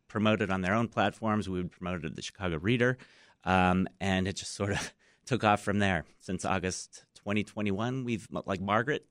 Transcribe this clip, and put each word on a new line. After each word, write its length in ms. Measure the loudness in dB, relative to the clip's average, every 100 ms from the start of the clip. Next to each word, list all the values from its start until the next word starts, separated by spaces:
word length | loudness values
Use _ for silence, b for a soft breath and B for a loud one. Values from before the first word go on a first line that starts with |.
| -8
promote 340 | 0 2 2
it 80 | 2
on 120 | 0
their 140 | 0
own 120 | 0 0
platforms. 600 | 0 0 0 -2 -2 -2
We 100 | -4
would 140 | -4
promote 320 | -6 -6 -6
it 20 | -6
at 80 |
the 80 | -8
Chicago 360 | -10 -6 -4 -2
Reader, 400 | 0 2 2 0 B B B B
um, 460 | 2 4 6 4 2 -2
and 280 | 0 0 0
it 60 | -4
just 180 | -8
sort 160 | -4 -4
of 220 | -2 -6 -10 _
<laughs> 160 | _
took 180 | -4 0
off 180 | 4 2
from 200 | 2 0
there. 240 | 2 0 -2 _
Since 240 | -8 -4
August 600 | -2 0 -2 -4 -8 -18 -20 -12
twenty 260 | -4 -2
twenty-one, 600 | -2 -2 -2 -2 -2 -4
we've, 240 | -2 -4 -4
like 300 | -8 -4 -4
Margaret, 460 | 0 0 2 -2 -6